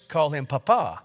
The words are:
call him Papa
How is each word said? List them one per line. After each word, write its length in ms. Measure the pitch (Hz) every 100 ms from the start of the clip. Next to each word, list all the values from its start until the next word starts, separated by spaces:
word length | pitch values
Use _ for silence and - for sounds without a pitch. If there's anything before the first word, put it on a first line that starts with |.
call 300 | _ 165 151
him 160 | 147 131
Papa 560 | 135 - 240 135 82